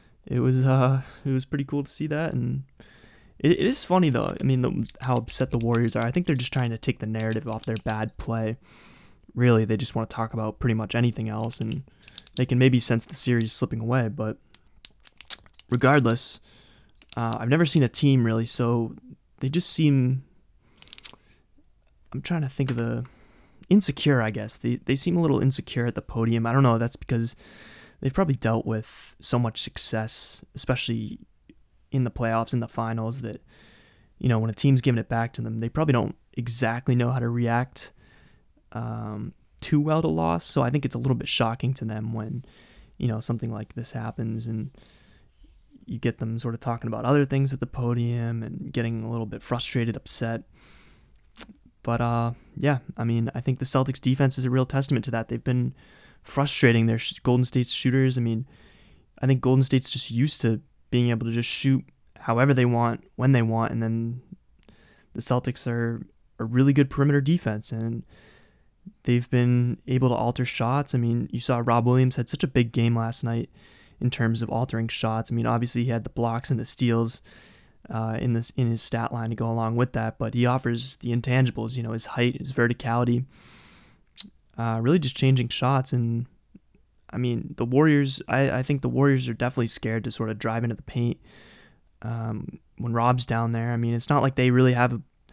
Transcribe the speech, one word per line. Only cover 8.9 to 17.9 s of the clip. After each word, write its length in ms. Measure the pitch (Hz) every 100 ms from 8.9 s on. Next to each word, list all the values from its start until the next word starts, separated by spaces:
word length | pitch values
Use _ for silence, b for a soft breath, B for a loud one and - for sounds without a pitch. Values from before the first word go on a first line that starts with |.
| B B B -
Really, 300 | 117 123 113
they 140 | 107 110
just 180 | 120 117
wanna 120 | 113
talk 260 | - 113
about 260 | 117 110 -
pretty 140 | 123
much 220 | 110 104 120
anything 340 | 120 113 110
else, 320 | 107 113 -
and 220 | 110 139 - B B B B -
they 100 | 127
can 140 | 123
maybe 220 | 131 120
sense 240 | - 117 -
the 100 | -
series 380 | - 120 113
slipping 260 | - 127 117
away. 300 | 113 127 113
But 260 | 139 107 - _ - _ _ - _ - _ - - - - -
regardless, 720 | 123 127 147 117 120 - - b b b b b b - -
uh, 180 | 117 113
I've 100 | 117
never 160 | 151 165
seen 160 | 160
a 60 |
team 360 | 123